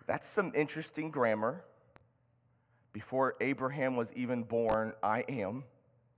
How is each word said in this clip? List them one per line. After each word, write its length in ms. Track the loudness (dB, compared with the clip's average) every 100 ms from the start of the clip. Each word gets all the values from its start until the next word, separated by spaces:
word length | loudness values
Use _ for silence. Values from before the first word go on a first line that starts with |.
| -4
"That's 220 | -4 0
some 240 | 0 2
interesting 560 | 2 0 -2 -8 -6 -4
grammar. 540 | 2 2 4 0 -2 -10 -20 _ -20 _ _ _ _ _ _ _ _ _
Before 440 | -14 -4 2 2 2
Abraham 560 | 0 0 -2 0 0 0
was 160 | -2
even 320 | -2 -2 -2
born, 500 | 0 0 2 2 0 -2
I 200 | 0 0
am," 420 | 0 -2 -2 -4 -10 _ _ _ _